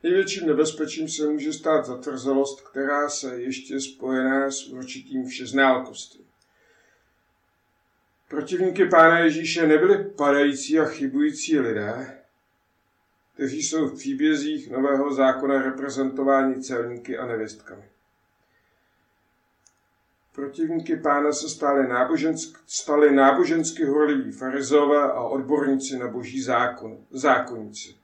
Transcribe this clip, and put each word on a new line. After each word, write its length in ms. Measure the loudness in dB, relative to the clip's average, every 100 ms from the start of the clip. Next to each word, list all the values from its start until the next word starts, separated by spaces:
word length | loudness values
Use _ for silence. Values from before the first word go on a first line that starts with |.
Největším 440 | 2 2 2 -2 0
nebezpečím 640 | 2 2 0 -6 -4 -6
se 180 | -2 -2
může 260 | -2 -4
stát 320 | -4 0 0
zatvrzelost, 840 | 0 -10 -8 -6 -2 0 -2 -6 -12
která 400 | -6 -2 -2 -2
se 320 | -6 -8 -8
ještě 380 | -8 -8 -8 -8
spojená 720 | -8 -10 -4 -2 0 0 -2
s 160 | -6 -12
určitým 580 | -14 -14 -16 -8 -8
všeználkostem. 960 | -8 -10 -4 2 4 2 -2 -14 -20 -20 _ _ _ _ _ _ _ _ _ _ _ _ _ _ _ _ _ _ _ _ _
Protivníky 560 | -8 -4 0 0 2
Pána 340 | 6 8 8 8
Ježíše 480 | 4 2 -4 0 4
nebyli 360 | 6 6 4
padající 760 | 0 -2 2 4 2 0 0 0
a 60 |
chybující 760 | 0 -2 -4 0 -2 -2 -2 0
lidé, 640 | 0 -4 -6 -8 -12 -18 _ _ _ _ _ _ _ _ _ _ _
kteří 300 | -8 -6 -4
jsou 240 | -4 -2 -2
v 100 | -4
příbězích 760 | -8 0 0 0 -2 -6 -6
Nového 420 | -2 0 0 0
zákona 480 | 2 2 2 0 0
reprezentováni 1000 | -2 -6 -8 -4 -4 -2 2 2 2 -2
celníky 540 | -6 -6 -6 -8 -10 -8
a 80 |
nevěstkami. 640 | -6 -6 -8 -12 -20 -20 -20 _ _ _ _ _ _ _ _ _ _ _ _ _ _ _ _ _ _ _ _ _ _ _ _
Protivníky 640 | -12 -12 -6 -4 -4 -4
Pána 360 | -2 2 2 2
se 180 | -2 -6
stali 380 | -2 0 2 2
nábožensk-, 720 | 0 0 0 0 -4 -10 -18 _
stali 440 | -10 0 6 6
nábožensky 760 | 8 6 6 2 2 -2 -2
horliví 460 | 0 2 2 0 -4
farizeové 720 | -8 -6 -6 2 4 6 4
a 180 | 2 0
odborníci 760 | -2 -4 0 0 2 0 -2 -6
na 100 | -6
boží 340 | -8 -8 -8
zákon, 640 | -2 0 0 -4 -14 -16 _
zákonníci. 840 | -2 2 2 0 -10 -12 -16 -18 -20